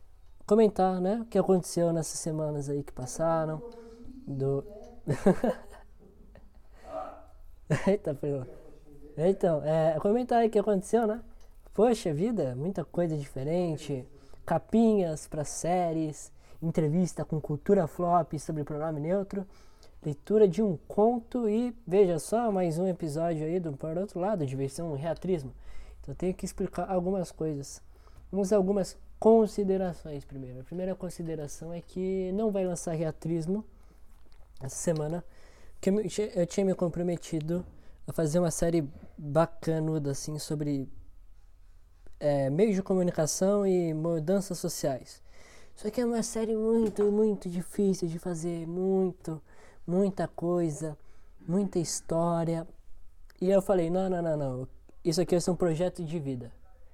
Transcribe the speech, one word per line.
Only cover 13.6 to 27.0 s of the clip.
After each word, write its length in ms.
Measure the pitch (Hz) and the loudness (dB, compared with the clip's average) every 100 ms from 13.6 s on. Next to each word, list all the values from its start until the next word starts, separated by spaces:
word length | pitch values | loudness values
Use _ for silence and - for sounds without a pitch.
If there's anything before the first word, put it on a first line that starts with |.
| 175 147 - 135 127 - - - - | 0 -2 -4 -6 -8 -18 -18 -10 0
Capinhas 840 | 165 - 220 226 214 170 156 - | 0 4 6 6 6 2 -2 -6
pra 160 | 156 | -6
séries, 880 | 143 - 160 180 170 160 156 147 - - - - | -4 -2 0 2 2 0 -2 -4 -14 -20 -18 -6
entrevista 640 | 165 165 151 170 180 - 151 | -2 2 2 4 2 0 -4
com 140 | 160 | -4
Cultura 480 | - 147 - 202 156 | -2 -2 4 4 4
Flop 460 | - 175 175 160 156 | 0 4 4 2 -4
sobre 240 | - 156 | -4 -4
pronome 360 | 143 147 160 151 | -4 -4 -4 -2
neutro, 460 | 151 196 196 202 190 - - - - - | 0 0 -2 -6 -8 -14 -20 -20 -20 -10
leitura 440 | 156 143 - 214 202 | -6 -6 2 6 6
de 140 | 165 | 6
um 160 | 220 151 - | 0 0 -2
conto 640 | - 220 240 226 254 220 | 4 4 4 -2 -2 0
e, 260 | 214 247 233 - | 0 0 -4 2
veja 340 | 190 190 160 | 6 6 4
só, 320 | - 220 233 | 0 0 2
mais 280 | 190 180 156 | 2 0 0
um 80 | 190 | 0
episódio 580 | 170 160 147 170 160 156 | -2 -4 -2 -2 -2 -2
aí 140 | 185 | -2
do 140 | 165 | -4
Por 240 | 139 160 165 | -6 -4 -4
Outro 220 | 208 175 | -4 -2
Lado, 260 | 185 208 139 | -2 0 -2
de 100 | 135 | -2
versão 380 | 139 - 170 | -4 -4 -6
reatrismo. 600 | 139 165 151 175 175 131 - - - - - | -4 -4 -4 -2 -2 -2 -12 -10 -10 -10 -14
Então 120 | - | -10
eu 20 | 135 | -4
tenho 180 | 180 | -2
que 120 | 185 190 | -2 -6
explicar 440 | - 185 - 175 | -4 -4 -4 -2
algumas 420 | 185 | 0